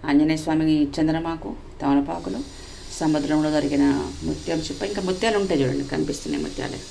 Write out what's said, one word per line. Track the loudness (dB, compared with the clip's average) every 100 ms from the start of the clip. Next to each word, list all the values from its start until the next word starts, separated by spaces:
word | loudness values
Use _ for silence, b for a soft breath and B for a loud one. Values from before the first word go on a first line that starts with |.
| 4
ఆంజనేయ | 4 6 2
స్వామి | 2 2 4 4 2 2
చంద్రమాకు, | 2 2 -2 -6 -8 -10 -14 -4
తమలపాకులు, | 2 2 2 -4 -6 -6 -8 B B B B -2
సముద్రంలో | 0 2 2 2 2
దొరికిన | 2 2 4 4 4 -2 -6 -4
ముత్యం | -4 -2 -4 -4
చిప్ప, | -6 -4
ఇంకా | -2 -2
ముత్యాలు | 0 2 2
ఉంటాయి | 2 2
చూడండి, | 2 0 -2
కనిపిస్తున్నాయి | -2 -2 -4 -4 -4 -4
ముత్యాలే | -6 -6 -8 -12